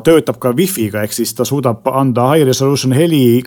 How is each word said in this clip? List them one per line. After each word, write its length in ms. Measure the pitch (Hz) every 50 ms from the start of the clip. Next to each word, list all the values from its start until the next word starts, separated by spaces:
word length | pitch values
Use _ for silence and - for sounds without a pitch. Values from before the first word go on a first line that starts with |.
| -
töötab 340 | 160 165 156 143 - 120 -
ka 120 | - 127 120 135
wifi'ga, 460 | 190 185 - - 110 104 95 107 107
ehk 100 | 107 -
siis 180 | - 113 - - -
ta 80 | 123 -
suudab 400 | 139 143 131 127 110 - - 131
anda 380 | 131 131 135 135 120 120 120 127
high 160 | 151 160 147 131
resolution 480 | 127 - 135 139 143 139 - 131 131
heli 460 | 131 165 170 160 147 131 120 117 123 123